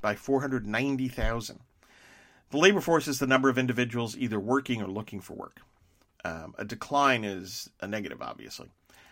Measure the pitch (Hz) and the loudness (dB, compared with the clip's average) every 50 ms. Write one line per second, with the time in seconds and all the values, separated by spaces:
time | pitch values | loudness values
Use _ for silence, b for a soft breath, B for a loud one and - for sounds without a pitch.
0 | - 107 104 - - - 139 135 139 139 131 123 107 104 107 117 131 139 139 127 | -2 -2 -2 -2 0 0 2 2 2 0 -2 -2 -2 -2 -2 0 0 0 0 0
1 | 131 127 123 - 131 - 113 117 113 - - - - _ _ _ b b b b | -2 -4 -2 0 0 0 0 -2 -4 -8 -14 -16 -20 _ _ _ b b b b
2 | b b b b b b b b b b - 143 170 196 208 190 - 170 165 160 | b b b b b b b b b b 2 6 8 8 8 6 4 4 2 2
3 | - 147 139 127 143 127 131 135 131 135 123 131 127 123 117 117 123 117 113 120 | 2 0 -2 0 2 4 4 6 6 6 4 4 2 2 2 0 0 0 0 -2
4 | 117 110 110 - 127 120 110 104 98 110 127 139 131 - 123 110 104 95 95 104 | -4 -4 -4 -4 -4 -2 -2 -2 0 2 0 0 0 -2 -2 -2 -2 -4 -6 -6
5 | 107 - - 101 - - - - - - - - - _ _ _ _ _ _ _ | -8 -8 -12 -14 -12 -14 -14 -14 -14 -14 -16 -20 -20 _ _ _ _ _ _ _
6 | _ _ _ _ - 90 82 82 80 80 - - 107 104 117 - - - 143 143 | _ _ _ _ -10 -8 -8 -8 -10 -14 -10 -10 -10 -10 -8 -10 -8 -2 0 2
7 | 143 135 127 117 107 101 98 92 87 95 - - - - _ _ - 98 104 107 | 4 4 2 2 0 -4 -6 -6 -8 -10 -12 -12 -14 -14 _ _ -8 -6 -6 -6
8 | 101 - - - - 58 - - 55 57 - - - - _ _ _ b b b | -6 -8 -10 -10 -10 -10 -10 -12 -14 -16 -16 -16 -18 -20 _ _ _ b b b
9 | b b | b b